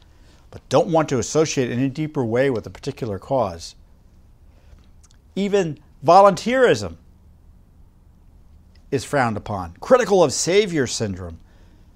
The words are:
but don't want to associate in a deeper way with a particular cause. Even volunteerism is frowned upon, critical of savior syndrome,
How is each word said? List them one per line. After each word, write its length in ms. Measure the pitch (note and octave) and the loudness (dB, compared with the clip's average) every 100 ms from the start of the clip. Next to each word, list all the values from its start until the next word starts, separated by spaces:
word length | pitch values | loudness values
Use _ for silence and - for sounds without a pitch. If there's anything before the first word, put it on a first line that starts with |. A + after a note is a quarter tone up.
| - - - - - | -20 -20 -20 -20 -20
but 160 | - - | -20 0
don't 200 | C3+ F3 | 0 2
want 200 | D#3+ D3+ | 0 0
to 80 | B2+ | -2
associate 520 | G2+ D3+ D#3 - A#2+ | -2 0 0 0 -2
in 80 | A#2+ | -2
a 80 | C3+ | -4
deeper 360 | C3+ D3+ D3+ | -4 -6 -4
way 240 | A#2 A#2+ C#3 | -2 0 0
with 180 | A2+ G2 | -2 -6
a 40 | |
particular 480 | - C#3 - A#2 F#2+ | -12 -12 -8 -8 -8
cause. 560 | - C3+ G2+ E2 - - - _ _ - - - - - - - - - - - _ F#3+ | -4 -2 -2 -6 -16 -20 -20 _ _ -20 -20 -20 -20 -20 -20 -20 -20 -20 -20 -20 _ -6
Even 420 | G3+ G3+ E3 C#3+ - - | 0 0 0 -6 -16 -4
volunteerism 920 | D3+ F#3 G3+ F#3+ A3 C4 A#3 B2 F#2 D#2+ - - - - - - _ - - _ _ - - - - - - - - | 6 8 8 4 -2 2 2 2 -4 -12 -20 -20 -20 -20 -20 -20 _ -20 -20 _ _ -20 -20 -20 -20 -20 -20 -20 -8
is 140 | C3+ | -6
frowned 320 | - C#3+ A#2+ G#2 | -4 -2 -2 -2
upon, 380 | - G2+ F2 - | -6 -8 -8 -6
critical 460 | - B3 G3 F#3+ | 2 2 4 4
of 80 | D3+ | 2
savior 540 | - - G3 G#3+ E3 A#2+ | 0 0 0 2 0 -2
syndrome, 520 | - G#2+ F#2 F2 E2 - - - - - | -4 -6 -6 -12 -16 -20 -20 -20 -20 -20